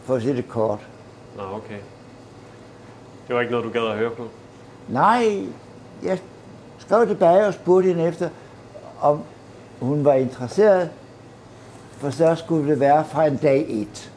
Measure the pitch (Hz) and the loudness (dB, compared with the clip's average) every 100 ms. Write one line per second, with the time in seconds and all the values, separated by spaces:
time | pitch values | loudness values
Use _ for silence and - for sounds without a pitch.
0 | - 127 117 131 117 117 110 104 - - | -2 -2 -2 -4 -4 -4 -2 -2 -8 -20
1 | - - - - 98 104 107 104 101 - | -20 -20 -20 -14 -12 -12 -12 -14 -16 -20
2 | - - - - - - - - - - | -20 -20 -20 -20 -20 -20 -20 -20 -20 -20
3 | - - - 123 120 120 113 117 113 107 | -20 -20 -4 -2 0 -2 -2 -2 -2 -2
4 | 117 117 117 - - - - - - 123 | -4 -4 -14 -16 -20 -20 -20 -20 -8 0
5 | 180 240 226 202 196 - - - - - | 2 2 0 -2 -8 -12 -20 -20 -20 -10
6 | - 185 - - - - - - - 208 | -6 -6 -8 -20 -20 -20 -20 -20 -2 0
7 | 226 202 175 180 208 175 - 185 185 170 | 2 2 4 4 2 -2 2 4 4 0
8 | 165 165 170 - - - - - - - | -2 -2 -8 -8 -20 -20 -20 -20 -20 -2
9 | 143 151 - - - - - - 123 147 | 0 0 -4 -20 -20 -20 -20 -8 -4 0
10 | 147 135 127 - 123 - 214 190 170 - | 2 2 0 -4 -8 2 4 4 0 -8
11 | - - - - - - - - - - | -20 -20 -20 -20 -20 -20 -20 -20 -20 -8
12 | 143 127 160 165 - 165 143 143 139 147 | -8 2 2 2 -2 -2 0 2 4 4
13 | 156 147 156 139 151 135 - 113 104 - | 2 0 0 2 2 2 0 -6 -6 -12
14 | - | -20